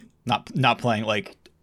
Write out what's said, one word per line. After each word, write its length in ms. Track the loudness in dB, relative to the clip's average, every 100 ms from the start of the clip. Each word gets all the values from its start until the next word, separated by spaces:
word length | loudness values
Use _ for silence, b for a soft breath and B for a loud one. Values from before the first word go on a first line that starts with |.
| b _ -2
Not, 280 | -2 -2
not 240 | 0 2 2
playing, 260 | 0 0
like, 320 | 0 -2 -4 -18 -20 _